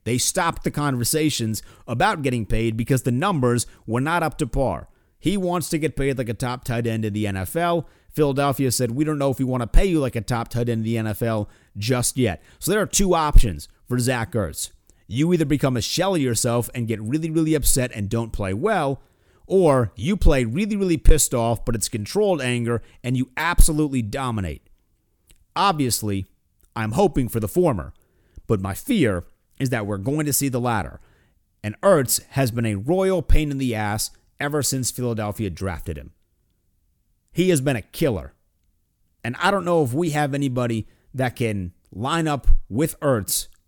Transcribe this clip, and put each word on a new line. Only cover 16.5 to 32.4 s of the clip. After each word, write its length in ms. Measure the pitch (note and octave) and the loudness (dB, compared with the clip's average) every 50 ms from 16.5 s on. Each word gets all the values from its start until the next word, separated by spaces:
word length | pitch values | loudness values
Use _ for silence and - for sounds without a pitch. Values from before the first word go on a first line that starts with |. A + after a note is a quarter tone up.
| A#2 A#2+ A#2 - - | 0 0 -2 -4 -6
and 120 | C3 A#2 A2 | -6 -4 -4
get 140 | A2 G2+ | -4 -6
really, 300 | G#2+ G#2+ C#3 D#3+ E3 E3 | -4 -4 -4 -4 -4 -2
really 240 | D#3 E3 D#3+ D#3 D#3 | 0 0 2 2 2
upset 360 | D3 D3 - - C3 B2 B2+ - | 2 2 2 2 2 0 -2 -4
and 120 | A2 G2 G2 | -6 -4 -2
don't 260 | A2+ A#2 A#2 A2+ - | -2 -4 -4 -4 -6
play 200 | - G2+ F#2 F#2+ | -6 -4 -4 -4
well, 480 | G#2+ D#3+ A3 A3 F3+ D3 C#3 C#3 - - _ _ _ _ _ _ _ - - | -2 -2 0 0 0 0 -2 -4 -6 -10 _ _ _ _ _ _ _ -6 0
or 440 | F3 G3 F3+ D3+ C3+ B2+ A#2 - - | 2 4 6 6 6 4 2 0 -2
you 200 | - G#2+ E3 G#3+ | -4 -2 -2 0
play 280 | - - D#3+ D3 C3 B2 | 4 6 6 6 6 4
really, 320 | A2 A#2 F3 A3 G3+ A3 | 0 -2 -2 -2 -2 -2
really 220 | G3 G3 F3+ E3 C3 | -2 0 0 0 6
pissed 360 | - - D#3+ C#3 - - C3+ | 8 8 8 8 6 2 0
off, 320 | A#2+ A2+ A#2 A2+ - - | 0 0 0 0 0 -2
but 80 | - A#2 | -4 -4
it's 160 | G#2+ - - | -2 -4 -4
controlled 520 | - G#2+ G#2 - - G3 G#3+ G3+ F3+ D3 | -6 -6 -8 -4 -2 0 2 2 2 0
anger, 420 | B2+ B2 B2 A#2+ A#2+ A#2 A#2+ A2 - - - - - | 0 -2 -2 0 0 -2 -2 -4 -6 -10 -16 -10 -6
and 140 | B2 C3 B2+ | -2 -2 -2
you 140 | C3 - _ | -2 -4 _
absolutely 680 | D3+ D#3 E3+ F3 - G#3+ F#3 D#3 D3 D#3 C#3+ C3+ B2+ A2+ | -4 -2 2 4 6 6 6 4 2 0 0 -2 -4 -4
dominate. 640 | G2+ A#2 C3+ C3+ B2+ A2+ G#2 F#2+ D#2+ C#2 - - _ _ _ _ _ _ _ _ _ _ _ _ _ - _ _ _ _ | -4 -6 -6 -4 -4 -4 -4 -4 -6 -8 -10 -14 _ _ _ _ _ _ _ _ _ _ _ _ _ -20 _ _ _ _
Obviously, 720 | E3 F#3 G3+ F3+ D3 C#3 A#2+ - - A2 G#2 G2+ G2 F#2+ - _ _ _ _ _ _ _ _ - | 0 2 2 2 2 0 -2 -2 -2 -2 -4 -4 -4 -6 -8 _ _ _ _ _ _ _ _ -8
I'm 160 | A2+ A2+ A2 | -6 -4 -2
hoping 380 | A2+ E3 G3+ F#3+ - D3 B2+ - | 2 2 2 2 2 0 -2 -2
for 100 | - A2+ | -2 -4
the 80 | G#2+ G#2 | -4 -2
former, 460 | - F3 F#3 D#3 A#2 F2 C2+ C#2 - _ _ _ _ _ _ _ _ - - | 0 2 2 2 2 0 -4 -10 -14 _ _ _ _ _ _ _ _ -12 -4
but 160 | - A#2 F#2+ | -2 -2 0
my 140 | F#2+ G2 F#2+ | 0 -4 -6
fear 480 | - - - B3+ G3+ C#3+ A2 F#2+ F2 - - - _ _ _ _ - | -6 -4 -2 0 2 2 2 0 -2 -6 -10 -16 _ _ _ _ -6
is 120 | C3+ B2+ | -4 -2
that 160 | B2+ A2+ G#2 G2+ | -2 -2 -4 -4
we're 100 | G#2 G2 | -6 -4
going 300 | F#2+ C3 D3 D#3 D3+ D3 | -4 -4 -2 -2 -2 -2
to 60 | C3 | -2
see 160 | - C#3+ C#3 | 0 0 -2
the 120 | A#2+ A#2+ | -2 -2
latter. 380 | A#2+ B2 A#2 G#2 D#2+ A1+ - - - - _ _ _ _ _ _ _ _ _ _ - | -2 -2 -2 -2 -4 -6 -10 -16 -20 -20 _ _ _ _ _ _ _ _ _ _ -8
And 160 | G#2+ G#2 - | -8 -6 0
Ertz 400 | - G3 F#3+ D3+ C3 A#2 - - - - | 2 4 4 4 4 0 -2 -4 -4 -4
has 200 | - D#3 | -2 0